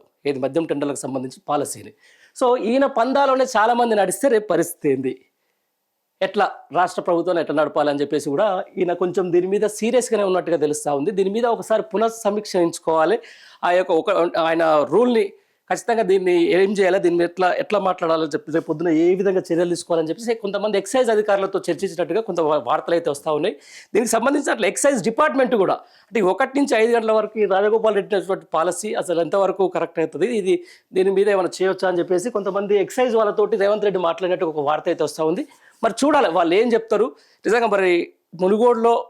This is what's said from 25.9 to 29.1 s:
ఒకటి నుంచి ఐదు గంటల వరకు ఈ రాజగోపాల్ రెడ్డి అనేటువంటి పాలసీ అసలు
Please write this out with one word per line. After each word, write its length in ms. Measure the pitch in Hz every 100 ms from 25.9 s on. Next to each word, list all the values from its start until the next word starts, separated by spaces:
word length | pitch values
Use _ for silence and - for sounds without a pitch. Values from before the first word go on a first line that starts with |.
| _ _ 214
ఒకటి 400 | 185 185 262 269
నుంచి 160 | 277 233
ఐదు 160 | 226
గంటల 200 | 233 220
వరకు 260 | 220 214 220
ఈ 60 | 202
రాజగోపాల్ 480 | 190 208 226 220
రెడ్డి 200 | 202 190
అనేటువంటి 320 | 202 170 180 -
పాలసీ 400 | 160 170 170 214
అసలు 260 | 220 170